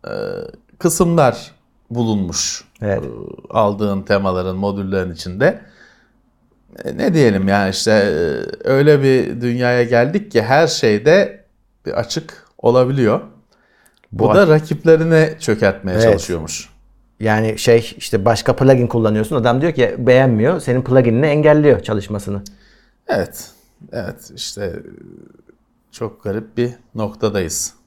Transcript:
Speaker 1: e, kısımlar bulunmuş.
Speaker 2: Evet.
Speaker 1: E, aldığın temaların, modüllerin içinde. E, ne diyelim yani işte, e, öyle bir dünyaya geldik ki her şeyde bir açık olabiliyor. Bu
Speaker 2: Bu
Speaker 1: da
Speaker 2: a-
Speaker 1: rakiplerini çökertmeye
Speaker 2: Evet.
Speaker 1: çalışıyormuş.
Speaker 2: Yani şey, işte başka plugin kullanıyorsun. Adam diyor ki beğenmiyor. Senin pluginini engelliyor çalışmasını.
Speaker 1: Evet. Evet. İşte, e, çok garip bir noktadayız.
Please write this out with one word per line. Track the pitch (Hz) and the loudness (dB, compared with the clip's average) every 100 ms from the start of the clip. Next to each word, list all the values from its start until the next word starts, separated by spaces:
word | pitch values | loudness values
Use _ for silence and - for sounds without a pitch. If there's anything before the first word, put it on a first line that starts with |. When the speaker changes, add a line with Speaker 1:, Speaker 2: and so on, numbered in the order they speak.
Speaker 1:
e, | - 50 50 50 - - _ _ | -10 -10 -8 -10 -14 -18 _ _
kısımlar | 170 - 175 170 131 - - _ _ _ _ | -6 -2 0 2 2 0 -14 _ _ _ _
bulunmuş. | 117 113 107 90 80 - - - _ | -4 -2 -2 -4 -6 -6 -8 -14 _
Speaker 2:
Evet. | 104 98 | -4 -4
Speaker 1:
E, | 67 57 50 - - | -6 -14 -16 -18 -6
aldığın | 110 104 101 104 98 | -2 0 0 -4 -4
temaların, | 92 101 98 92 90 92 | -2 -2 0 -2 -4 -4
modüllerin | 101 98 95 95 92 | -4 -4 -4 -4 -4
içinde. | 85 90 92 139 - - _ _ _ _ _ _ _ _ _ _ 50 | -8 -12 -2 -2 -2 -16 _ _ _ _ _ _ _ _ _ _ -14
E, | - - | -12 -4
ne | - | 0
diyelim | 165 123 95 95 | 4 4 2 0
yani | 101 98 | 0 0
işte, | 95 - | -2 0
e, | 107 101 78 85 64 50 - - | 2 2 0 -2 -4 -8 -8 -2
öyle | 135 147 147 | 2 4 4
bir | 135 131 - 113 | 4 2 0 -4
dünyaya | 123 120 123 123 | -4 -2 0 0
geldik | 117 120 123 196 208 | 2 2 2 -2 -2
ki | 113 | -2
her | 107 139 160 | 2 2 2
şeyde | - 120 104 127 180 - - _ _ _ _ - | 2 0 2 4 4 2 -6 _ _ _ _ -8
bir | |
açık | - - - 156 - _ _ | -6 -6 -8 -10 -20 _ _
olabiliyor. | - 123 127 135 113 143 - _ _ _ _ _ _ _ _ | 2 2 2 2 0 0 -4 _ _ _ _ _ _ _ _
Bu | 104 107 | -2 2
Speaker 2:
Bu | |
Speaker 1:
da | 107 | 4
Speaker 2:
a- | 190 | 6
Speaker 1:
rakiplerini | 156 156 147 165 160 160 160 156 - | 4 2 -2 4 4 4 4 2 -2
çökertmeye | - 107 101 98 95 92 | -4 0 0 0 -4 2
Speaker 2:
Evet. | |
Speaker 1:
çalışıyormuş. | 113 98 85 87 78 - - _ _ _ _ _ | 4 4 0 -6 -6 -12 -16 _ _ _ _ _
Speaker 2:
Yani | 107 110 110 110 | -2 0 0 -2
şey, | - 117 113 - | 4 4 2 -14
işte | - 113 | -4 0
başka | 101 110 - 120 | 2 0 0 2
plugin | 131 131 120 | 4 4 2
kullanıyorsun. | 117 110 107 110 143 | 0 0 0 -2 0
Adam | 117 127 | 0 0
diyor | 165 | 0
ki | 139 117 95 | 0 -2 0
beğenmiyor. | 120 127 135 110 123 175 | 2 2 2 2 0 0
Senin | - 127 | -2 -4
pluginini | 131 131 117 113 151 | 2 2 4 2 0
engelliyor | 147 151 151 147 123 | 2 4 4 4 2
çalışmasını. | - 104 95 104 101 101 - - _ _ _ _ - | 0 -6 -4 -8 -6 -10 -10 -20 _ _ _ _ -6
Speaker 1:
Evet. | - - - - _ _ _ - | -4 -4 -10 -20 _ _ _ -12
Evet. | - - - - - | -10 -10 -12 -18 -14
İşte, | - - | -14 -10
e, | 101 82 - 50 50 50 50 _ _ _ _ _ _ | -10 -10 -16 -20 -20 -20 -20 _ _ _ _ _ _
çok | - 110 - | -10 -10 -8
garip | 107 101 110 - | -8 -6 -6 -4
bir | 120 120 _ | -4 -6 _
noktadayız. | - 107 - 107 101 82 - - _ | -8 -8 -4 -4 -2 -4 -6 -10 _